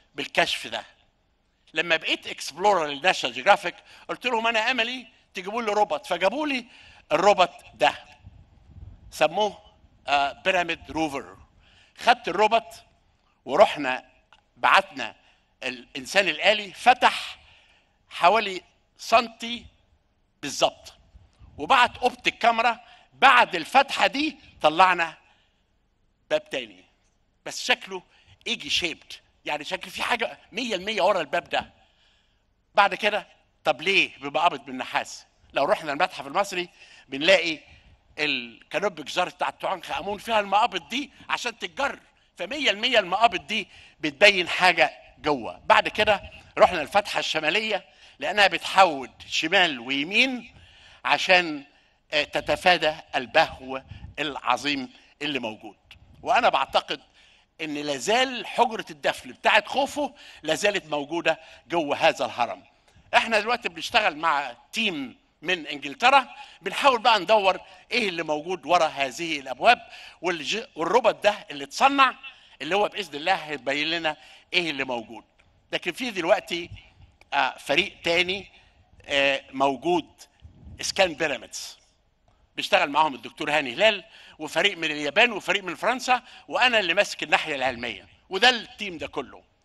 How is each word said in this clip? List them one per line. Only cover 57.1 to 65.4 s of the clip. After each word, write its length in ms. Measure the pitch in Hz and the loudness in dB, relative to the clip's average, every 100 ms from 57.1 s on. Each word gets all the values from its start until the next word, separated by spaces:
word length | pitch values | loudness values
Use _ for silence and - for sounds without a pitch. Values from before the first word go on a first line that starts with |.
| _ _ _ _ - | _ _ _ _ -14
ان 140 | 156 | -10
لازال 720 | 147 147 139 147 240 269 240 175 | -8 -6 -6 0 0 0 -4 -6
حجره 380 | - 240 220 - | 0 0 -2 -12
الدفن 420 | 156 180 - 127 | -6 -4 -4 -6
بتاعت 360 | - 220 214 - | -2 2 2 2
خوفو 440 | 254 277 294 285 - - - | -4 -4 -2 -6 -8 -20 -10
لازالت 440 | 156 156 208 190 156 | -4 0 0 0 -4
موجوده 540 | 147 139 165 160 156 - - - | -6 -4 -4 -2 -2 -6 -20 -6
جوه 280 | 170 143 120 | -2 -2 2
هذا 280 | 156 139 | 2 2
الهرم. 400 | 120 123 113 92 - _ _ _ - 226 | -4 -2 -4 -6 -16 _ _ _ 0 0
احنا 240 | 226 220 | 2 -2
دلوقتي 280 | 214 240 196 | 0 -4 -6
بنشتغل 480 | 165 - 233 202 151 | -10 -2 0 0 0
مع 400 | 165 143 135 120 _ | -2 0 -4 -10 _
تيم 460 | 214 214 151 123 98 _ _ | -4 -4 -4 -8 -14 _ _